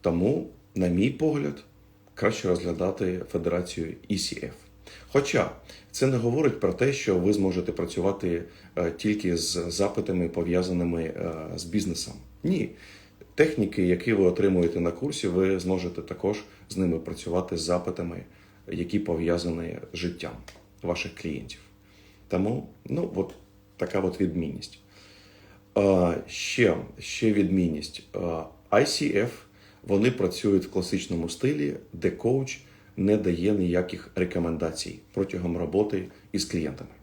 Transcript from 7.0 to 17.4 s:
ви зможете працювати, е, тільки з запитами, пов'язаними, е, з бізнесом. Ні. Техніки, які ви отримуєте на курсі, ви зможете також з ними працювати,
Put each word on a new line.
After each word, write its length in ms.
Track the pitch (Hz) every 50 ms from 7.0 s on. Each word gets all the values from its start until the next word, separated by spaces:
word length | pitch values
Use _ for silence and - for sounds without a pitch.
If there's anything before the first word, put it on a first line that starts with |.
| - - 95 90
ви 140 | 87 98 107
зможете 400 | 101 98 95 87 90 82 - 87
працювати, 720 | - 90 82 - - 85 98 98 98 - 90 85 85 85 - - - - - -
е, 140 | - 90 85
тільки 460 | 85 - - 107 104 104 - 92 85
з 340 | 82 78 - - 87 85 87
запитами, 580 | 85 - 98 104 - - 95 - 92 90 87 85
пов'язаними, 760 | - 87 85 87 87 90 92 92 92 87 87 85 85 85 80
е, 320 | 80 - - - 85 80 80 78 82 85
з 80 | 82 85
бізнесом. 500 | 85 80 107 92 90 85 - - - - - - - - - -
Ні. 260 | 156 190 170 113 - - - - - - - - - - _ - - -
Техніки, 480 | - 151 156 151 131 104 92 - - 92
які 300 | 87 90 87 - 120 113
ви 120 | 98 98
отримуєте 560 | 90 87 - 101 98 95 90 85 82 - 87
на 100 | 87 85
курсі, 380 | 85 - - 147 143 - - 98
ви 300 | 87 92 95 95 95 92
зможете 440 | 87 90 95 92 90 90 87 - 78
також 420 | - 90 - - 95 107 107 - - - - - -
з 80 | -
ними 220 | 92 95 90 85 80
працювати, 580 | 80 - 82 - - 87 85 90